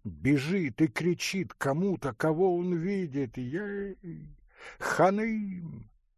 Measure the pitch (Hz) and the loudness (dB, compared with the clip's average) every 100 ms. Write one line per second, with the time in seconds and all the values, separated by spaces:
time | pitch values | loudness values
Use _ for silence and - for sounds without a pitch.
0 | 107 78 98 143 139 196 151 107 156 - | -12 -2 2 2 4 0 0 2 2 2
1 | 165 175 - 196 175 - 143 139 196 175 | 0 0 -2 -4 -4 -2 0 2 2 0
2 | 139 117 160 156 190 175 180 170 170 202 | -4 0 2 4 4 4 0 0 0 -2
3 | 175 135 131 127 123 160 208 202 202 185 | -2 -2 -2 -4 -4 -4 -4 -6 -6 -8
4 | 175 156 156 - - - - - - - | -12 -12 -14 -18 -20 -20 -18 -8 -2 4
5 | 180 202 220 220 202 185 165 139 110 _ | 6 4 0 -2 -4 -6 -8 -12 -14 _
6 | _ | _